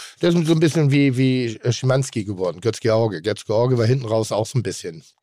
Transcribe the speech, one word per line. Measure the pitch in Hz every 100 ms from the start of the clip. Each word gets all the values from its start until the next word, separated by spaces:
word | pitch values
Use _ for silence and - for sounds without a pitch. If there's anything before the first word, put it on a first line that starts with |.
| - -
der | 175
ist | 170 160
so |
ein | 160
bisschen | 165 165 147
wie, | 143 143 127
wie, | 131 127 120 110
äh, | 120
Schimanski | 117 131 131 135 120 101
geworden, | 95 90 85
Götz-George. | 113 107 117 110 113 92
Götz-George | 92 98 - 107 123 127
war | 110
hinten | 135 117
raus | 110 107
auch | 104 110
so | 127
ein |
bisschen | 98 - 92 80 - _